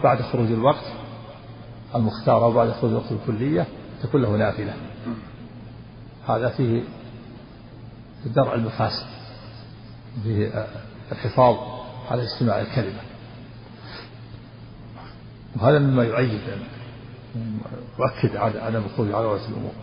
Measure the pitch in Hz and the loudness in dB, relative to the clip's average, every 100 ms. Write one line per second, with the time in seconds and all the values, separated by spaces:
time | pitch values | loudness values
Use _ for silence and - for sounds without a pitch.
0 | 139 120 120 123 113 113 123 156 - - | 6 4 2 2 4 6 4 4 -2 -10
1 | - - - - - - - - - 127 | -12 -12 -14 -16 -16 -16 -16 -16 -4 2
2 | 110 - - 117 117 117 117 113 123 113 | 2 2 4 6 8 6 4 4 2 2
3 | - 107 - 107 131 170 160 - - - | 0 -4 -2 0 2 2 0 -6 -14 -8
4 | 120 147 117 107 107 101 98 85 80 - | 2 4 4 4 4 2 -4 -6 -10 -8
5 | 113 113 - - - - - - - - | -6 -8 -10 -14 -14 -14 -14 -14 -16 -16
6 | - - - 113 123 - 123 117 113 - | -16 -10 0 2 2 2 2 2 0 -10
7 | - - - - - - - - - - | -14 -14 -14 -16 -16 -18 -16 -16 -16 -16
8 | - - 135 117 127 123 110 - 110 - | -18 -10 0 4 4 2 0 0 0 0
9 | - - - - - - - - - - | -8 -14 -14 -16 -16 -14 -16 -16 -16 -16
10 | - 123 107 107 104 - 107 110 - - | -12 -6 0 2 2 0 -4 -8 -12 -14
11 | - - 117 - 127 117 - - - - | -10 -4 0 8 8 8 0 -8 -10 -10
12 | - 123 117 - 120 104 104 - 95 104 | -2 -2 -2 2 2 4 2 0 0 -4
13 | - - - - - - - - - - | -12 -14 -16 -16 -16 -16 -16 -16 -14 -14
14 | - - - - - - - - - - | -14 -16 -16 -16 -16 -18 -16 -16 -16 -16
15 | - - - - - 113 113 147 143 131 | -16 -16 -18 -18 -10 4 6 8 8 6
16 | 117 113 127 107 - 101 - - - - | 6 4 2 2 -4 -8 -8 -12 -14 -14
17 | - - - 117 113 107 110 120 - - | -14 -16 -10 -6 -4 -4 -6 -10 -12 0
18 | 127 - 113 104 107 107 113 113 104 - | 0 4 2 4 0 0 -2 0 -2 0
19 | 107 101 113 101 - 107 - - | 0 2 2 0 -2 -6 -6 -8